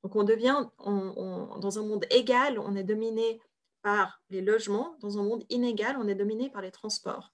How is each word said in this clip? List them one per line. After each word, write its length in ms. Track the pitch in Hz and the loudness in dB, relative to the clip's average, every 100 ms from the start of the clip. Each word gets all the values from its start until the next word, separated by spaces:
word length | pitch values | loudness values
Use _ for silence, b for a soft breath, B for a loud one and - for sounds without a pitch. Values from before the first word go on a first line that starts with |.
Donc, 120 | 196 214 | 0 2
on 80 | |
devient, 440 | 208 220 247 285 - _ | 4 4 4 2 -2 _
on, 360 | 202 202 190 - | -2 -2 -2 -6
on, 420 | 190 180 196 - | -8 -8 -8 -6
dans 200 | 202 208 | -4 -4
un 40 | |
monde 220 | 214 208 - | -4 -4 4
égal, 480 | 254 226 247 285 226 | 4 6 4 4 0
on 160 | 202 196 | -2 -4
est 80 | |
dominé 580 | 190 214 226 220 226 226 _ _ _ _ | -2 -2 -2 0 -2 -2 _ _ _ _
par 400 | 208 208 185 - _ | 0 2 2 -2 _
les 120 | 190 | -2
logements. 540 | 190 220 208 208 320 311 | 2 2 2 -2 -2 -8
Dans 180 | 208 202 | -8 -2
un 60 | |
monde 200 | 202 233 - | -2 -2 -2
inégal, 480 | 247 240 214 220 277 | 0 0 0 -2 -2
on 80 | 208 | -2
est 80 | 196 | 0
dominé 340 | 202 220 269 | 0 -2 -4
par 120 | 214 | -6
les 100 | 185 | -10
transports. 640 | - 214 - - - - | -10 -8 -6 -6 -10 -12